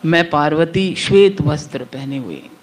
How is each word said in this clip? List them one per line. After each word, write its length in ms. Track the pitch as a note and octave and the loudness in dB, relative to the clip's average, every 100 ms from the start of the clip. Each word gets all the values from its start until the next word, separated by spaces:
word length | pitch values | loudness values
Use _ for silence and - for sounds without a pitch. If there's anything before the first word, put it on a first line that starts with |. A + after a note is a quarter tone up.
| D#3+ | 2
मैं 240 | E3+ E3+ | 0 2
पार्वती 640 | D3 D3 D#3 E3 E3+ F#3+ | 0 0 0 0 0 -2
श्वेत 460 | - - G3 G3 F#3+ | -4 2 6 6 4
वस्त्र 440 | C#3+ D3+ - C3+ | -2 -2 -8 -12
पहने 340 | B2+ C3+ C3+ C#3 | -12 -12 -8 -8
हुए 240 | A2+ C#2+ - - | -8 -12 -16 -20